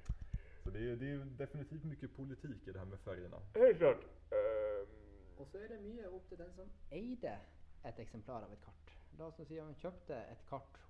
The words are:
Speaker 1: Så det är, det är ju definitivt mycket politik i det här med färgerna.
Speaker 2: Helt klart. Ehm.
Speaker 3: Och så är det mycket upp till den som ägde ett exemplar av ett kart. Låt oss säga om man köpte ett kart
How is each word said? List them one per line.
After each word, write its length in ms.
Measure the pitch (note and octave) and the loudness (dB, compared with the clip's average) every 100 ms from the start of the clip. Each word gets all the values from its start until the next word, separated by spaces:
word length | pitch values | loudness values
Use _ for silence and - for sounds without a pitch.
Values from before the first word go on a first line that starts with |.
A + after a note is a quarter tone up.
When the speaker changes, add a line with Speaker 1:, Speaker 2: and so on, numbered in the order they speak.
| - - - - - - | -2 -2 -2 -4 -4 -6
Speaker 1:
Så 60 | - | -4
det 80 | G#2 | 0
är, 180 | A#2+ A#2+ | 0 0
det 80 | |
är 40 | C#3 | 0
ju 140 | C#3+ | -2
definitivt 600 | C3+ B2 C#3 D3+ C#3+ D#3 | -4 -4 -4 -2 -4 -4
mycket 320 | D#3 C3+ C3 - | -4 -4 -6 -6
politik 520 | C3+ B2+ D3 G#2 - | -6 -6 -6 -6 -6
i 40 | |
det 60 | F#2+ | -6
här 80 | F#2 | -6
med 140 | F#2+ | -6
färgerna. 360 | - F#2 F2 F2+ - | -4 -4 -4 -8 0
Speaker 2:
Helt 240 | G#3+ B3 E3 | 12 12 12
klart. 220 | F3 - - - - | 10 8 2 -16 2
Ehm. 560 | G#2 G#2+ A2 G#2+ G#2 G2+ A2 - - - - | 4 6 6 4 2 -2 -10 -16 -16 -16 -12
Speaker 3:
Och 120 | C#3 | -10
så 100 | F#3+ | -8
är 100 | A3 | -8
det 120 | A3 | -8
mycket 260 | G3+ A#3 G3 | -8 -8 -8
upp 220 | F#3 - | -10 -10
till 100 | E3+ | -10
den 140 | F3 | -10
som 160 | F#3 F#3+ - - | -12 -12 -12 -8
ägde 480 | E3+ A#3+ B3 C#3+ G2+ - - - - | -6 -4 -4 -4 -6 -10 -16 -14 -10
ett 160 | A#2+ A#2 | -8 -8
exemplar 440 | A2 A2+ G#2+ A#2+ | -8 -8 -8 -8
av 100 | G2 | -8
ett 120 | G#2 | -12
kart. 100 | - - - - - D#3 | -16 -16 -16 -16 -16 -12
Låt 220 | D#3+ D#3+ | -10 -10
oss 80 | C#3+ | -10
säga 140 | D#3+ | -8
om 40 | D#3 | -8
man 60 | |
köpte 420 | C#3 F3 F3+ - C3 | -8 -8 -8 -8 -8
ett 300 | G#2 A#2+ - | -8 -12 -8
kart 300 | C#3 - - - | -8 -8 -16 -12